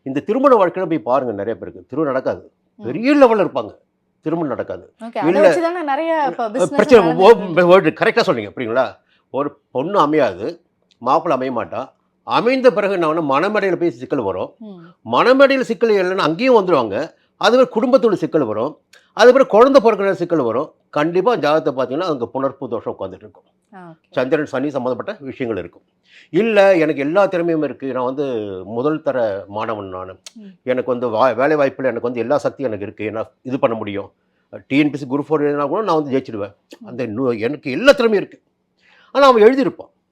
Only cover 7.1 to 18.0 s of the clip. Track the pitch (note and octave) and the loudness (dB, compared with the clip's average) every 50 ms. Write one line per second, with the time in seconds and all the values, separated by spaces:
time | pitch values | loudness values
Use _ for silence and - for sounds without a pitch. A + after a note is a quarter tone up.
7.1 | D#3+ E3+ F#3 A3 A#3 F#3 F#3 F3+ D#3+ F3 F3+ F3 F3+ F#3+ D#3+ D#3 - - E3+ A3 | 2 6 8 8 6 6 4 -2 0 2 6 6 6 6 6 2 0 0 -2 0
8.1 | - A#3 G#3+ G3 D3+ A#2 G#2 G2 - B2+ B2+ A2 A#2 B2+ B2 G#2 - _ _ _ | 0 0 0 0 -2 -2 -4 -8 -10 -8 -6 -2 -2 -2 -2 -2 -6 _ _ _
9.1 | _ _ _ _ - C3 C#3+ C#3+ - _ _ _ - B2+ C#3 F3+ G3+ F#3+ D3+ C#3+ | _ _ _ _ -6 -6 -6 -6 -8 _ _ _ -8 -6 -6 -2 0 0 2 2
10.1 | D#3 D#3 C3 G#2+ F#2 F2 G#2+ D3+ E3+ - _ _ _ _ _ _ _ _ A2+ B2+ | 2 0 0 0 -2 -6 -10 -10 -10 -12 _ _ _ _ _ _ _ _ -2 0
11.1 | C#3+ E3 E3+ F3 C#3+ B2+ B2+ C3+ B2 A2+ G2+ E2 F#2+ A2 C3+ - _ _ _ _ | 0 0 0 -2 -2 -2 -2 -4 -6 -6 -8 -8 -8 -10 -10 -12 _ _ _ _
12.1 | _ _ _ - A#2+ D3+ G3 A#3+ C4+ C4 B3 B3+ E3+ G#3 G3+ F#3+ G3 F3 E3 D3+ | _ _ _ -2 -2 0 0 0 0 2 2 2 2 2 -2 -2 -2 0 0 0
13.1 | D#3 E3+ D#3+ C#3 C3+ C#3 F3 G#3 G#3+ G#3 G3 F#3+ F3 D3 F3 E3 B2 B2 B2+ - | 0 -2 0 0 0 0 0 0 -2 -2 -2 -2 -2 -2 -2 -4 -4 -6 -8 -6
14.1 | D#3 C#3 A2 G2 F#2 F#2 A#2 - - _ A3 G#3+ F#3+ F3 E3 F3 _ _ _ A2 | -6 -4 -2 -4 -4 -4 -8 -10 -12 _ -20 -20 -20 -20 -20 -20 _ _ _ -2
15.1 | A#2 D3 F3 A#3 C4 C4+ C#4 C4 C4+ C4 A#3+ - A3+ - A#3+ A3+ G#3 G3 F#3 F3+ | 0 2 4 4 6 6 6 6 6 2 0 -4 -2 0 0 2 2 2 2 0
16.1 | F#3+ F#3+ F3 D3+ D#3+ E3+ B3 C4 B3 A3 F#3+ F3+ E3+ C3+ A#2 G#2 F#2+ A#2 D#3 E3 | -2 0 0 -2 -2 0 2 4 4 4 4 4 2 2 2 0 -4 -6 -6 -8
17.1 | - _ _ _ _ _ F3+ G#3 A#3 B3+ B3+ B3 - A3+ A3+ B3+ C4+ B3 | -12 _ _ _ _ _ 2 4 4 4 2 2 0 -2 0 2 2 4